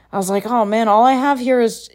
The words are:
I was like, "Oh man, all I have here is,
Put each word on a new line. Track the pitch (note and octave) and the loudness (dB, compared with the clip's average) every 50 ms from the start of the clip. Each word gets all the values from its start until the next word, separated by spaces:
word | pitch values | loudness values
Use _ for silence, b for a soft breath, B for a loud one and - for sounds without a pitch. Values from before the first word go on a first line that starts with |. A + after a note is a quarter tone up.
| b b | b b
I | - | -8
was | G3 F#3 F#3 | -6 -4 -2
like, | G3 G3+ G3 | -4 -4 -4
"Oh | A3 B3 A#3+ G#3 | -2 -2 0 0
man, | G3+ G#3+ A3+ A3+ G#3+ | 0 0 0 0 2
all | G#3 A3 B3 | 4 4 4
I | C4 C4+ | 4 2
have | B3+ C#4 C#4+ C#4+ B3 | 2 0 -2 -2 -2
here | B3 C4 B3+ B3 | -2 -2 0 0
is, | A#3 A3 - - - - | 0 -2 -4 -8 -18 -20